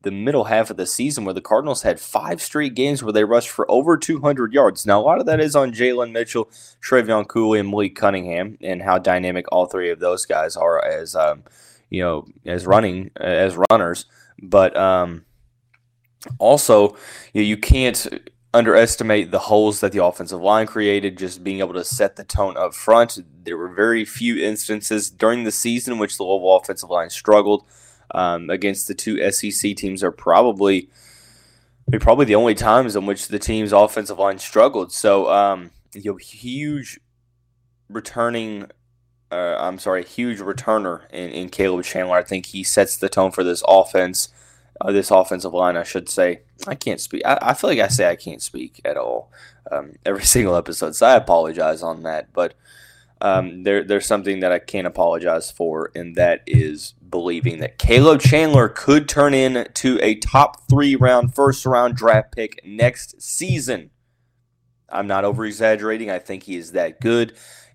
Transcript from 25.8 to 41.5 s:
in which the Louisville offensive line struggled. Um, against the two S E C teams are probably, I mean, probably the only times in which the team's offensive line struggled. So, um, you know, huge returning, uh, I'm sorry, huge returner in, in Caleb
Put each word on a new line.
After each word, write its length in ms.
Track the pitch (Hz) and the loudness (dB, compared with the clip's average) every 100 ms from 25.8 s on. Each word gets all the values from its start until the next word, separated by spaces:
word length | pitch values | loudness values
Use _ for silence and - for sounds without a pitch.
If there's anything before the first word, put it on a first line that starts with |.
| 127 | -6
in 60 | 117 | -6
which 180 | 104 - | -6 -6
the 60 | |
Louisville 340 | 92 95 90 92 | -2 0 4 4
offensive 320 | - 95 87 | 2 -10 -6
line 200 | 87 82 | -6 -4
struggled. 540 | - - 107 101 104 _ _ _ _ - | -6 4 4 4 0 _ _ _ _ -10
Um, 360 | - 90 85 85 | -4 -4 -4 -6
against 400 | 92 101 98 - | -4 -4 -6 -8
the 40 | |
two 280 | 98 - 107 | -8 -6 -2
S 200 | 92 - | -2 -4
E 100 | 104 | -6
C 220 | - 107 | -6 -6
teams 300 | 98 98 95 | -6 -8 -4
are 80 | 92 | -6
probably, 800 | - - 87 123 98 98 95 92 _ _ _ _ _ _ _ _ _ - | -4 4 4 4 2 2 2 -2 _ _ _ _ _ _ _ _ _ -4
I 40 | |
mean, 100 | 113 | 0
probably 240 | 113 123 131 | 4 4 6
the 100 | 104 | 4
only 200 | 120 101 | 4 2
times 420 | 110 120 127 101 | 4 4 4 -2
in 80 | 98 | -4
which 240 | 98 - | -6 -6
the 100 | 104 | -8
team's 320 | - 110 104 | -4 -4 4
offensive 480 | 101 104 - 101 92 | 6 6 2 -8 -2
line 180 | 98 95 | -2 -2
struggled. 540 | - 107 127 120 90 | -2 4 4 2 -8
So, 400 | - 107 98 95 | -2 2 2 4
um, 400 | 101 101 92 87 _ _ | 2 2 -2 -8 _ _
you 180 | 101 101 | -14 -12
know, 60 | 92 | -12
huge 840 | - 110 123 131 151 147 120 - _ _ _ _ _ _ _ _ _ | -14 -18 -14 -10 -8 -10 -12 -20 _ _ _ _ _ _ _ _ _
returning, 800 | 104 - 120 117 117 110 104 101 _ _ _ _ _ - | -14 -10 -2 -2 -2 -6 -10 -14 _ _ _ _ _ -10
uh, 240 | 87 87 80 | -6 -4 -4
I'm 220 | 90 92 | -6 -6
sorry, 240 | 101 92 | -4 -4
huge 360 | 87 - 123 104 | -4 -6 -6 -6
returner 720 | 98 98 - 110 95 82 - | -8 -6 -2 -2 -2 -8 -12
in, 200 | 87 90 | -14 -12
in 180 | 67 | -10
Caleb 380 | 90 | -10